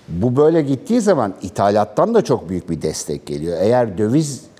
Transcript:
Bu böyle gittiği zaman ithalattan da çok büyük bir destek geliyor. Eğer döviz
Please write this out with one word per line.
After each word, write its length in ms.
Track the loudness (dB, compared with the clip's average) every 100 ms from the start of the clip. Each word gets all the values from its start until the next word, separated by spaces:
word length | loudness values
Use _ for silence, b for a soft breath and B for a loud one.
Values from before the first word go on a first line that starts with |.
| -10
Bu 280 | -2 0 4
böyle 260 | 4 4
gittiği 400 | 0 -4 -2 0
zaman 320 | 2 2 0 -4
ithalattan 720 | -8 0 2 2 0 0 2
da 100 | 2
çok 260 | 2 -2 -2
büyük 200 | -8 -6
bir 120 | -4
destek 440 | -4 -6 -8 -8 -8
geliyor. 320 | -8 -6 0
Eğer 360 | 2 2 0 0
döviz 480 | 0 2 0 -6 -16